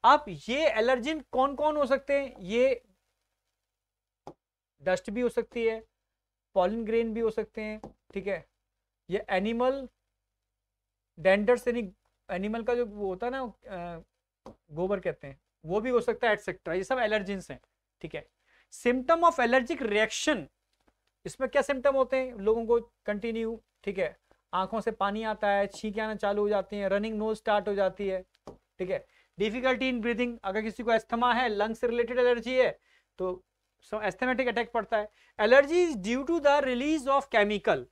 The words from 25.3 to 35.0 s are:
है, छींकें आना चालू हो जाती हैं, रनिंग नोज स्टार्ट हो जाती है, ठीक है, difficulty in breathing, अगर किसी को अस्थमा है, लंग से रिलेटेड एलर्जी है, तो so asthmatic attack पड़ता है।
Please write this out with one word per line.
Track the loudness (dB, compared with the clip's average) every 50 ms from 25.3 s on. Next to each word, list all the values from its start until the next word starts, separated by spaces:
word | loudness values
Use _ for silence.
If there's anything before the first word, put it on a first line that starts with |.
| -4 -2 0 2
है, | 2 2 2 0
छींकें | -2 -8 -8 -8 -6 -4
आना | -6 -6 -6
चालू | -2 -2 -2 0 0
हो | 0 2
जाती | 0 0 -2 -4 -6
हैं, | -4 -2 0
रनिंग | 0 0 0 -2 -4 -4
नोज | -2 -4 -4 -4
स्टार्ट | _ 0 0 0 0 0
हो | 0
जाती | 0 0 0 0 -2 -4 -4
है, | -4 -6 -8 _ _ _ _ -20
ठीक | -20 _ _ _ _ _ -6 -6
है, | -6 -6 -6 _ _ _ _ _ _ -2
difficulty | -2 -2 -2 0 0 0 0 2 0 -2 -2
in | -2
breathing, | -2 -2 0 0 -2 -4 -4 -8 -8
अगर | -4 -4 -4
किसी | -4 -4 -8 -6 0
को | 2
अस्थमा | 2 2 2 _ -2 0 2 2 2
है, | 2 0 -2
लंग | 0 0 -2 -2 -2
से | -2 -2 -2
रिलेटेड | 0 0 -2 -2 0 2
एलर्जी | 2 2 2 0 -2 -2 2
है, | 2 2 2 2 _ _ _ _ _ _ _ _ -6
तो | -6 -6 -6 -8 _ _ _ _ _ _ _ _ _ -8
so | -8 -4
asthmatic | -4 -4 -4 -2 -2 -2 0 0 0
attack | 0 0 -2 -4 -2
पड़ता | _ -4 -2 0 0
है। | -2